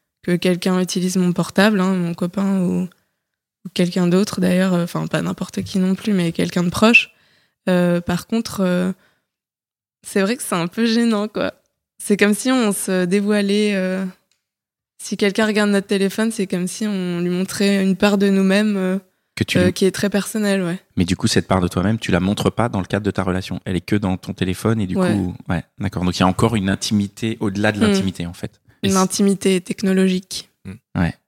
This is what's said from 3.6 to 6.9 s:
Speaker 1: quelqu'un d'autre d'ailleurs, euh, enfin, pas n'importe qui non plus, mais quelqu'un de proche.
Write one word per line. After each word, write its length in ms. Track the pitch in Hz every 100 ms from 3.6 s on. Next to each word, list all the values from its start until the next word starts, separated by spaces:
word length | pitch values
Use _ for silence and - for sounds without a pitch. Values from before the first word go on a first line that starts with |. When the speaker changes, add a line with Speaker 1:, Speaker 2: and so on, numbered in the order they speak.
| -
Speaker 1:
quelqu'un 360 | - 175 185 175
d'autre 340 | 185 214 -
d'ailleurs, 320 | 180 180 190
euh, 100 | 175
enfin, 220 | 170 160 160
pas 160 | 156
n'importe 400 | 170 185 185 -
qui 160 | 196 190
non 160 | 185
plus, 180 | 190 -
mais 200 | 190 170
quelqu'un 320 | 170 175 180
de 40 | 175
proche. 460 | - 220